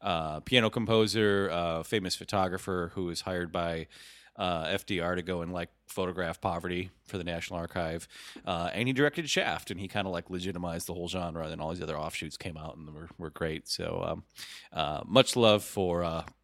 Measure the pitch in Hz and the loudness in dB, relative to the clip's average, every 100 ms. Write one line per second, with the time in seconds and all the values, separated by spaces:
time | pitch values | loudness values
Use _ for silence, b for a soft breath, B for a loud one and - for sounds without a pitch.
0 | 98 85 78 76 - 127 110 120 110 113 | -2 0 0 -6 4 6 6 2 4 6
1 | 110 107 104 101 98 85 85 82 80 113 | 6 6 6 6 4 2 0 0 0 0
2 | 92 - - 101 92 92 - 90 85 98 | 0 -4 0 2 2 0 -2 -2 -2 -2
3 | 87 82 - 92 87 87 85 82 80 B | -2 -2 -4 -2 -2 -2 -2 -2 -6 B
4 | B B B - 92 85 80 98 - 92 | B B B -4 0 0 0 -2 0 -2
5 | 85 90 85 90 85 90 85 _ - - | 0 0 0 -4 -2 -4 -6 _ -10 -4
6 | 92 87 85 82 - 85 87 90 92 - | -2 -2 -4 -2 -2 -2 -2 -4 -4 -10
7 | - 98 87 85 - 90 85 92 82 82 | -10 -6 -4 -4 -4 -6 -4 -2 -2 -4
8 | - B B B - 87 87 98 123 131 | -8 B B B -4 -2 -2 0 0 4
9 | 147 - 151 190 - 80 - 92 98 104 | 2 2 0 0 2 0 -4 -8 -4 -2
10 | 95 87 - 90 92 87 87 85 - 87 | -2 -2 -4 -4 -4 -4 -4 -4 -4 -4
11 | 85 92 85 82 78 82 78 90 80 76 | -2 -2 -2 -4 -6 -4 -4 -4 -4 -4
12 | 78 - 80 - 92 78 78 - 78 76 | -4 -4 -8 -8 -10 -8 -10 -12 -14 -14
13 | 85 - 82 - 82 78 - - 85 - | -14 -10 -10 -4 -2 -2 -4 -4 -2 -2
14 | 85 82 - B B B B 85 76 73 | -2 -4 -8 B B B B -2 0 -2
15 | - 113 131 123 113 104 - - 92 87 | 4 6 6 8 8 8 4 0 2 2
16 | 85 82 - - | 2 0 -4 -12